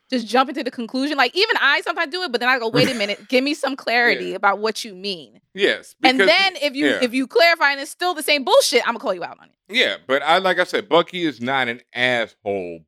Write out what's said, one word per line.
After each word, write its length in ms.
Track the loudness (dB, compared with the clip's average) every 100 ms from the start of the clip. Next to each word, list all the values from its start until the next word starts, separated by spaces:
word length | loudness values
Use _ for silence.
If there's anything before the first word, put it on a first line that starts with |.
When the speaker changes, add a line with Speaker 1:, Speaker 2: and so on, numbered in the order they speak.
| _
Speaker 1:
just 160 | -4 0
jumping 280 | 0 0 -2
to 60 |
the 80 | -8
conclusion, 460 | -8 -8 -4 -2 0
like, 180 | 0
even 220 | 2 0 2
I 220 | 2 0
sometimes 320 | -2 -4 -4
do 100 | -4
it, 80 | -4
but 100 | -2
then 100 | 0
I 80 | 0
go, 100 | 0
"Wait 220 | 0 0
a 40 |
Speaker 2:
<laughs> 40 | 0
Speaker 1:
minute, 280 | -4 -6 -2
give 120 | 0
me 120 | 0
some 200 | -4 -6 -6
clarity 500 | -2 2 2 0 -4
Speaker 2:
Yeah. 80 | 0
Speaker 1:
about 220 | 0 0
what 260 | -2 -4
you 100 | -10
mean." 460 | -10 -10 -10 -12 _ _
Speaker 2:
Yes, 400 | -2 0 0 -6 0
Speaker 1:
And 140 | 2 4
Speaker 2:
because 120 | 4
Speaker 1:
then 240 | 4 2 0
Speaker 2:
you, 40 |
Speaker 1:
if 140 | -4 0
you, 100 | 0
Speaker 2:
yeah. 100 | 0
Speaker 1:
if 140 | 0
you 120 | -2 -2
clarify 440 | 2 4 4 0
and 80 | 0
it's 100 | -8
still 220 | -4 -4
the 100 | -2
same 220 | 0 0
bullshit, 420 | 4 4 4 0 -4
I'ma 120 | -4
call 160 | -6
you 100 | -6
out 140 | -8 -14
on 60 | _
it. 80 | _ _
Speaker 2:
Yeah, 220 | 0 0 0 -2
but 160 | 0
I, 140 | 4 2
like 200 | 4 0
I 60 |
said, 220 | 0 -2 2
Bucky 340 | 2 2 -2
is 160 | -4 -4
not 280 | -2 0 -2
an 120 | -4 _
asshole, 880 | -2 0 0 -2 _ -6 -4 -6 -10